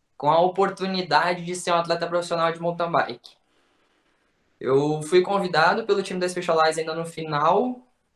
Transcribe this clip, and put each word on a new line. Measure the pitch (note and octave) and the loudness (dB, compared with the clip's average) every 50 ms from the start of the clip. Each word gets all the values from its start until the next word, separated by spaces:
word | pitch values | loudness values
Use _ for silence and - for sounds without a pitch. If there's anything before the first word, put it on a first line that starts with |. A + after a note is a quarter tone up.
| _ _ _ | _ _ _
com | - C#3+ D3 | -4 0 2
a | D#3+ E3 | 4 4
oportunidade | F3+ F#3 F3+ F#3+ G3 F#3 F#3 - F#3 F#3+ F#3+ F#3 F3+ C#3+ C#3+ D3+ E3 F3+ F3+ F3+ E3+ | 4 2 2 2 0 0 0 -4 -6 -4 -4 -4 -2 0 2 2 2 2 -2 -4 -6
de | F3 F3+ | -8 -8
ser | F3 - F3+ | -6 -2 0
um | F3 | 0
atleta | E3+ E3 E3+ E3+ E3+ E3+ | 0 0 0 -2 -2 -2
profissional | E3+ F3 F3 E3+ - E3+ E3 E3 E3 | -2 -2 -4 -2 -2 -2 0 0 -2
de | E3 E3 | -2 -2
mountain | E3+ E3+ E3+ E3+ E3+ E3+ | -4 -4 -4 -4 -4 -2
bike. | D#3+ C3+ - A2 A#2+ - - - - _ _ _ _ _ _ _ _ _ _ _ _ _ _ _ _ _ _ _ _ _ _ _ _ _ | 0 0 0 -2 -4 -12 -16 -20 -20 _ _ _ _ _ _ _ _ _ _ _ _ _ _ _ _ _ _ _ _ _ _ _ _ _
Eu | - B2 C3+ C#3 D3 D3+ D3+ D#3 | -2 2 2 2 2 2 0 -2
fui | D3+ - F3+ F3+ | -2 2 2 2
convidado | F3+ F#3+ G3+ G3 F#3 F3+ D#3+ D#3 D#3+ F3 G#3 A3+ A3+ | 4 2 0 -2 0 0 2 4 4 4 2 2 0
pelo | G#3 G3+ G3+ F#3+ | 0 0 0 0
time | - F#3 F3+ | -2 -4 -4
da | F3+ F3+ | -4 -2
Specialized | F3+ F3+ E3 F3 E3 D#3+ D#3+ D#3+ D#3 D#3+ | -4 -4 -2 0 2 4 4 2 2 0
ainda | D#3+ D#3+ D#3+ | -4 -6 -6
no | E3 E3+ | -6 -8
final | E3 - D#3+ D#3+ D#3 D3+ D3 D3+ E3 F#3 G#3+ B3 B3+ B3 - - _ _ _ _ _ _ | -8 -10 -10 -6 -4 -2 0 2 2 4 2 2 0 -4 -8 -14 _ _ _ _ _ _